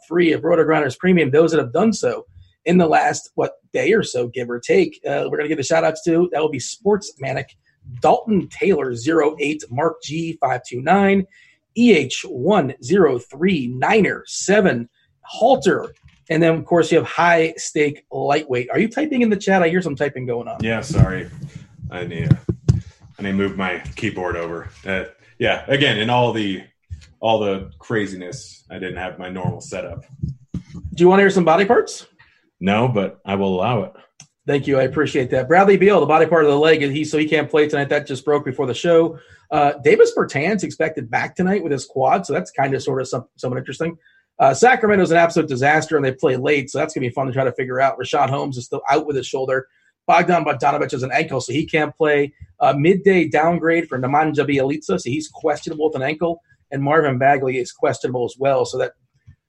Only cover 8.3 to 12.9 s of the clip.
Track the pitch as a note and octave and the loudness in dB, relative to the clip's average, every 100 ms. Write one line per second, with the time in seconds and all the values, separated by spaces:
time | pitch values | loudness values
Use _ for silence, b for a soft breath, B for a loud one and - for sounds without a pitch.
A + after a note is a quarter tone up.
8.3 | G3 C3+ - D3+ D3 C3+ A#2 C3 E3 D3+ | -2 -2 -2 0 0 -2 -4 0 2 2
9.3 | D#3 D3 D3+ - A#2+ E3+ - - D#3+ E3 | 0 -4 -6 -6 -4 -4 -4 -10 -8 -8
10.3 | D#3 C3 B2+ - B2 C#3 G3 G3 G3 F#3+ | -4 -4 -4 -8 -6 0 2 4 2 -2
11.3 | b b b _ A3 A#3+ E3 B2 - - | b b b _ 2 6 6 2 -6 -10
12.3 | B2+ D3 G#3 C3 - B2 | -4 0 2 0 -4 -2